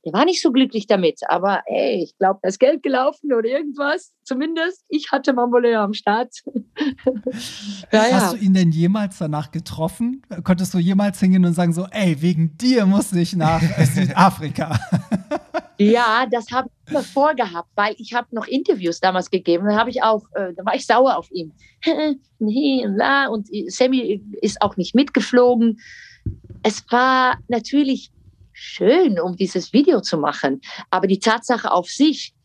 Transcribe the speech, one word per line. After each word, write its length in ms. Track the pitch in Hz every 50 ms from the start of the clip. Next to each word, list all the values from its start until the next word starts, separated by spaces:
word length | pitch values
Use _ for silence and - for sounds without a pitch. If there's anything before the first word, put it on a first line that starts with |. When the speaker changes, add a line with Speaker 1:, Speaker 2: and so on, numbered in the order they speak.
| _
Speaker 1:
der 80 | 165 156
war 120 | 202 294
nicht 160 | 359 349 -
so 100 | - 320
glücklich 340 | 233 269 262 - - 220 202
damit. 340 | - 214 190 180 160 - - - -
Aber 320 | 160 175 180 202 196 - -
ey, 380 | - 170 180 185 - 220 185 165
ich 140 | - _
glaub, 240 | _ 196 190 196 196
da 80 | - 190
ist 100 | 190 -
Geld 240 | 254 262 320 285 -
gelaufen 500 | 285 262 254 262 294 - _ - 294 254
oder 140 | 233 220
irgendwas. 680 | 233 262 294 320 294 254 285 285 277 311 359 - _ _ _ _
Zumindest, 600 | - 262 254 294 330 330 330 330 359 370 _ _ _
ich 220 | - 302 294 -
hatte 220 | - 277 269 294 262
Mamboleo 480 | 240 240 247 240 247 240 233 233 214
am 120 | 208 196 214
Start. 400 | - _ 208 202 226 254 254 -
<laughs> 60 | - _ 277 - 233 - _ _ - 302 285 262 - - 254 262 214 - 254 254 233 - - - - 202 - 202 - - _
Ja, 160 | - 214 220
ja. 60 | 240 254
Speaker 2:
Hast 200 | - 208 180 -
du 40 |
ihn 160 | - 214 190 190
denn 180 | 190 180 165
jemals 480 | 156 160 170 180 196 220 208 190 - -
danach 320 | 175 151 151 151 151 -
getroffen? 720 | - 160 170 - - - 160 185 - - 233 240 254 269 _ _ 202 165 -
Konntest 300 | 190 180 175 185 175 -
du 60 | 180
jemals 400 | 165 185 196 196 202 202 185 -
hingehen 260 | 196 185 185 190 180
und 80 | 175 165
sagen 200 | 175 180 170 165
so, 120 | 170 190 185
ey, 300 | - 214 196 180 156 135
wegen 360 | 160 180 175 156 165 160 147
dir 280 | - 233 254 262 240 202
muss 280 | 190 196 202 - - 190
ich 220 | 175 170 - -
nach 260 | 175 156 156 165 160
Speaker 1:
<laughs> 160 | 160 156 - - 160 135 -
Speaker 2:
Südafrika? 880 | 190 185 - - - 185 190 - - 156 143 - - - 165 - - 762 - 190 - - - 220 185 - - 294 320 - _ - 330 - - _
Speaker 1:
Ja, 480 | - 202 208 226 233 240 226 220 233 262 220
das 180 | 247 233 214 -
hab 140 | 240 254 262
ich 260 | - _ _ _ -
immer 120 | 302 285 220
vorgehabt, 680 | - - 277 277 302 311 254 240 196 170 170 170 _ _
weil 180 | - 202 220 214
ich 160 | _ 226 - 233
hab 180 | 240 240 _ 240
noch 140 | 220 202
Interviews 520 | - - 277 359 - 339 208 180 170 170 -
damals 300 | - 185 185 185 180 -
gegeben. 380 | - 185 180 175 170 170 196
Da 80 | 208 208
hab 120 | 214 233
ich 140 | 247 240 247
auch, 220 | 254 220 220 208 214 _ -
äh, 200 | - 196 180 170
da 100 | 185 185
war 100 | 214 233
ich 100 | 262 -
sauer 320 | - 214 233 262 262 202
auf 120 | 156 - _
ihn. 220 | - 185 165 156 _ _ _ _ _ _ -
<laughs> 340 | 320 320 285 311 302 277 269 _ _ _ _
Und 1120 | 220 214 214 269 294 277 269 254 233 202 190 208 - - 277 277 277 233 214 220 202 - - 208 180
Sammy 560 | - 190 - 262 254 262 262 233 185 214 190 208 208 202 -
ist 200 | - 208 - -
auch 140 | 214 202 -
nicht 200 | - 175 - -
mitgeflogen. 840 | - - - - 233 208 - 254 247 247 247 247 226 233 233 214 - - - - - - - - _ _ - - - - - - - -
Es 200 | 226 208 - _ _
war 480 | 240 240 254 262 262 254 254 254 233 - -
natürlich 640 | - 240 226 233 - 277 285 294 269 262 - - _ _ _ _ - _ _ - _ _
schön, 680 | - - - - - 180 202 269 359 370 277 196 170
um 160 | 165 185 180
dieses 380 | 180 196 175 - 185 175 - -
Video 280 | 240 294 370 311 202
zu 160 | - - -
machen. 440 | 160 143 151 - - - 135 135 135 - - - - - _
Aber 180 | - 185 -
die 120 | 190 196 196
Tatsache 520 | - 226 220 226 - - 247 208 - -
auf 180 | - 180 180 -
sich 440 | - - 285 311 269 - - - _ _